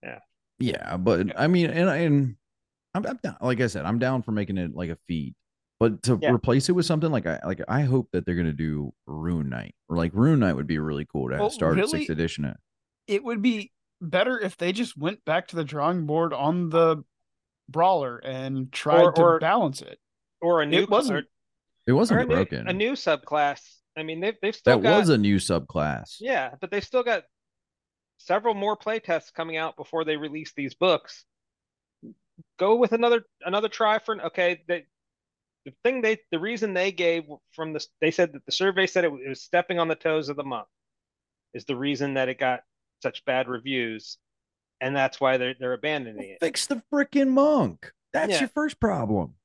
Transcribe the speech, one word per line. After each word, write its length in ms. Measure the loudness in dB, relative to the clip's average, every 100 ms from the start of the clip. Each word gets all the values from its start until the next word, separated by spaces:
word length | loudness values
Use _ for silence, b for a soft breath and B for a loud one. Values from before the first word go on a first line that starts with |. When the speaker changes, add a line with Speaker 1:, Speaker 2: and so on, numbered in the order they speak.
Speaker 1:
Yeah. 160 | -16 -18 _ _ _ _
Speaker 2:
Yeah, 380 | -4 -4 -8 -2
but 300 | 2 2 0
Speaker 3:
Yeah. 60 | 0
Speaker 2:
I 100 | 2
mean, 220 | 4 2
and, 200 | 2 0
and 460 | 2 2 2 2 -4 _ _ _ _ _
I'm, 120 | -6 -6
I'm 140 | -6
down, 160 | -8 -4
like 200 | -2 0
I 60 | 0
said, 180 | -2 -4
I'm 140 | 0
down 220 | 0 -2
for 80 | -2
making 260 | -4 -2 -4
it, 160 | -4 -6
like, 140 | -8
a 80 | -8 _
feat, 280 | -6 -6 -12 _ _ _ _
but 220 | 2 2
to 140 | 0 2
Speaker 1:
Yeah. 100 | 4
Speaker 2:
replace 380 | 2 4 2 2
it 20 |
with 140 | 0 2
something 260 | 0 0
like, 160 | 0 -2
I, 120 | -4 -4
like, 160 | -6 -2
I 140 | 0
hope 280 | 2 2 0
that 120 | -4 -2
they're 80 | 0
gonna 180 | 0
do 380 | -2 -4 -4 -6 -10 -14
Rune 440 | -8 -4 -2 -2
Knight, 260 | -6 -12 -18 _
or, 80 | -2
like, 160 | 0 4
Rune 240 | 4 6
Knight 140 | 4
would 120 | 0 -2
be 120 | -2
really 260 | -2 -4 -6
cool 220 | -6 -4
to 60 | -2
have 60 |
Speaker 3:
Well, 80 | -2
Speaker 2:
start 240 | 0 2 2
Speaker 3:
really, 240 | 0 -2
Speaker 2:
sixth 100 | -4
edition 360 | -2 -2 -4 -8
it. 120 | -8 _ _ _ _ -4
Speaker 3:
it 160 | -4
would 180 | -2 0
be 280 | 0 0 -6 _ _ _
better 380 | -2 0 2 0
if 180 | -4 -4
they 140 | -4
just 260 | -2 -6 -4
went 260 | -6 -6 -2
back 220 | -2 -2
to 60 | -8
the 80 |
drawing 420 | -6 -2 -2 0 -2
board 260 | 0 0
on 360 | 0 -2 0 0
the 340 | 4 4 2 -6 _ _ _ _ _ -8
brawler 480 | 2 2 2 0 -8
and 540 | -10 -8 -6 -6 -6
tried 300 | -6 4 8
Speaker 1:
Or, 80 | 8
Speaker 3:
to 100 | 8
Speaker 1:
or, 180 | 6 6
Speaker 3:
balance 420 | 4 2 0 -4
it. 160 | -14 -20 _ _ _ _
Speaker 1:
or 200 | 2 2
a 20 | 4
new 140 | 2
Speaker 3:
It 60 | 4
wasn't 360 | 2 2 -2 -6
Speaker 1:
cl-, 60 | _ _ _ _ _ 2
Speaker 2:
It 80 |
wasn't 260 | 4 6 4
Speaker 1:
or 40 |
a 20 | 4
new, 80 | 2
Speaker 2:
broken. 320 | 0 -2 -4
Speaker 1:
a 60 |
new 200 | 0 0
subclass. 680 | 0 0 -2 0 0 0 -2 _ _ _ -12
I 60 |
mean, 180 | -10 -4
they've, 160 | -6 -4
they've 140 | -6 0
still 220 | 2 4
Speaker 2:
That 40 |
Speaker 1:
got 160 | 6 4
Speaker 2:
was 80 | 4
a 80 | 4
new 180 | 4 2
subclass. 800 | 2 -2 -2 -4 -2 -4 -10 -12
Speaker 1:
Yeah, 360 | -4 -4 -4 -10
but 100 | -6
they've 120 | -6
still 200 | -2 -2
got 200 | 0 -4 -4 _ _ _ _ _ _ _ _ _
several 340 | -2 0 0
more 240 | 0 -2 -2
playtests 560 | -4 -6 -2 -4 -4
coming 240 | -10 -6 -4
out 180 | -6 -8
before 300 | -6 -4 -2
they 120 | -4
release 360 | -4 -10 -12 -8
these 200 | -8 0
books. 500 | 2 2 -2 -20 _ _ _ _ _ _ _ _ -20 -20 _ _ -20 _
Go 160 | 2 4
with 160 | 4
another, 300 | 2 2 2 -2 _
another 240 | -4 -2 -2
try 280 | 0 0 0
for 140 | -2
an, 80 | -6
okay. 400 | -6 0 0 -2 -4
They, 180 | -6 -6 _ _ _ _ _ _ _ -20
the 80 | _
thing 180 | -2 0
they, 180 | -2 -2 _
the 80 | -4
reason 340 | -4 -4 -2
they 180 | 0 -2
gave 320 | 0 0 0 -4 -20 _
from 200 | -10 -8
the, 120 | -8 -10 _
they 120 | -2
said 220 | 2 0
that 120 | -2 -6
the 60 |
survey 340 | 0 0 2 0
said 160 | 2
it, 80 | 0
it 140 | -2 -12
was 120 | -12
stepping 380 | -2 0 0 -2
on 80 | 0
the 80 | -2
toes 340 | -2 -2 -4
of 60 | -8
the 60 |
monk 240 | -8 -8 -10 _ _ _ _ _ _ _ _
is 120 | -16 -8
the 100 | -4
reason 380 | -2 -2 -2
that 160 | -2 -2
it 100 | -2
got 220 | -2 -2 _ _ _ _
such 220 | -8 -6 -4
bad 220 | -2 -2
reviews, 680 | -6 -4 -4 -4 -8 -14 -20 _ _ _ _ _ _
and 140 | -4 0
that's 240 | -2 0
why 160 | 2 2
they're, 180 | 0 -4
they're 140 | -6
abandoning 440 | -4 -4 -4 -6 -12
Speaker 2:
Well, 100 | -16
Speaker 1:
it. 60 | -6
Speaker 2:
fix 260 | -4 -4 -4
the 140 | -6 _
frickin' 360 | -2 0 2 2
monk. 600 | 4 4 4 0 -4 -18 _ _
That's 200 | -4 0
Speaker 1:
Yeah. 60 | 0
Speaker 2:
your 80 | 0
first 300 | -2 -4 -2
problem. 560 | -2 0 -2 -2 -2 -10